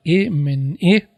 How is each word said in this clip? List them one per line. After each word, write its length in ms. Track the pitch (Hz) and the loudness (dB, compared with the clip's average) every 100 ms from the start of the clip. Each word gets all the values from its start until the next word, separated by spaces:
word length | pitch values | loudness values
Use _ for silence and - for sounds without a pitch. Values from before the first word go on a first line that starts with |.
| 165 | 0
إيه 220 | 190 214 | 0 0
من 440 | 147 143 139 135 - | -2 -2 -2 -4 -2
إيه، 340 | 175 208 - | 2 2 0